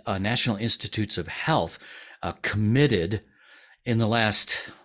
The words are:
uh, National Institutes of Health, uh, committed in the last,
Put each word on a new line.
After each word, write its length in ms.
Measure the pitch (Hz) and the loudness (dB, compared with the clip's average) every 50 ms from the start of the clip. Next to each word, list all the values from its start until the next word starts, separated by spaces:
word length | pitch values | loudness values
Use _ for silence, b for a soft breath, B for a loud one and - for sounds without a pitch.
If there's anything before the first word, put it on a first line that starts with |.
| - | -4
uh, 100 | 117 101 | -4 -2
National 400 | 95 95 107 120 - - 127 107 | 0 0 0 0 2 2 0 0
Institutes 600 | 101 113 113 - - - - - 110 107 - - 92 | 0 2 0 0 0 0 -4 -2 -2 -2 -2 -2 -4
of 100 | 82 - | -4 -8
Health, 500 | - - - 156 160 120 85 85 - - B B B B B B B B | -8 -6 -2 2 2 2 2 0 -4 -10 B B B B B B B B
uh, 100 | - 90 - - | -8 -8 -8 -4
committed 800 | - - - 104 107 104 117 135 147 135 117 92 82 87 107 101 b b b b b b b b b b b b b | -6 -4 -2 0 2 2 4 4 4 4 4 2 0 0 -2 -6 b b b b b b b b b b b b b
in 140 | 123 117 113 | -2 0 2
the 80 | 113 | 2
last, 640 | 107 113 117 110 107 101 - - - - - - - - - - | 2 2 2 4 4 2 2 0 0 -2 -6 -6 -12 -16 -20 -20